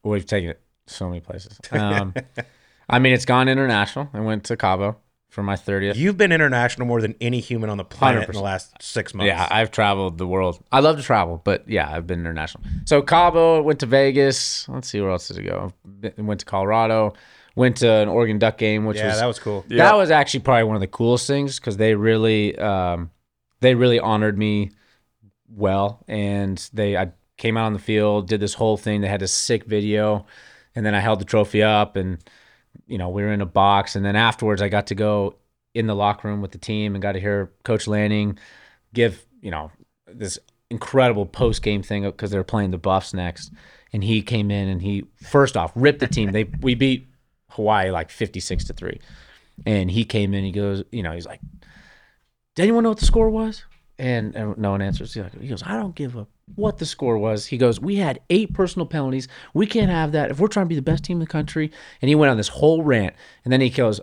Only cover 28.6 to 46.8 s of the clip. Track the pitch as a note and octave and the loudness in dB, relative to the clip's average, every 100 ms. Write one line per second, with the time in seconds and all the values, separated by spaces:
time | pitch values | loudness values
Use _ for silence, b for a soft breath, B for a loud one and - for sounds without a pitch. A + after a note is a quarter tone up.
28.6 | A2 G#2+ A2 G#2 G2 G2+ F#2 - - A#2 | 0 0 -2 -2 -2 -2 -2 -4 -2 -2
29.6 | G#2+ G#2 G#2 G#2+ G#2+ G#2 - B B B | 0 -2 0 0 0 -2 -4 B B B
30.6 | B - G#2+ G2+ G#2+ G#2+ F#2+ A2 G#2 G#2 | B -4 0 0 0 -2 0 0 2 2
31.6 | G#2+ G#2+ G#2 G2 F#2+ E2+ b b b b | 4 4 2 -2 -4 -6 b b b b
32.6 | b - _ G#2 F2+ F#2+ G#2 G#2 F#2+ G2 | b -20 _ -8 -6 -4 -2 -2 -2 2
33.6 | G2 G2+ G2 G2+ G2+ G#2 A2+ - A2 G2 | 4 4 0 -4 0 2 2 2 -2 0
34.6 | G2+ G#2 G2+ G2+ G#2+ G#2 G2+ - _ _ | 0 0 -2 -2 0 0 -2 -8 _ _
35.6 | _ A#2 A2 G2+ G#2 G#2 G#2+ G#2 G2 - | _ -4 -2 0 0 -2 -6 -6 -8 -10
36.6 | - G#2+ G#2+ G2 G2+ F#2+ G2+ G2+ F#2+ _ | -6 -4 -4 -4 -4 -4 -2 -2 -4 _
37.6 | - A2 - G#2 G#2 G#2 G#2 G2+ B B | -4 -2 0 0 0 0 -2 -6 B B
38.6 | B B _ A2 A#2 F2+ _ _ G#2 D#2+ | B B _ 0 0 0 _ _ -10 -10
39.6 | D#2 _ _ _ _ A2 G2 - _ _ | -10 _ _ _ _ -12 -10 -10 _ _
40.6 | _ A2+ - C3+ B2+ G#2 G2 - A#2+ G#2+ | _ -12 0 2 4 2 -4 -2 -2 0
41.6 | G#2+ G#2 F#2 G#2 G2+ - G2+ G2+ F#2 A2+ | -2 -4 -4 -4 -4 -6 -4 -4 -2 -2
42.6 | G2 F2+ F#2+ F#2+ - F#2+ F2+ - - B | -2 -2 0 0 -2 -6 -6 -8 -16 B
43.6 | B B B G#2+ G2+ A2 G2+ A#2 G#2 G2+ | B B B -6 0 0 0 -2 0 -2
44.6 | F#2+ F#2 F#2+ G2+ - _ - C#3+ C3+ G#2 | -2 -2 -4 -4 -8 _ 0 2 4 2
45.6 | E2 A#2+ C3+ D3 B2+ - G#2 G2+ G#2+ - | -4 2 2 2 -2 -2 0 -2 -2 -2
46.6 | C3 A#2+ | -2 2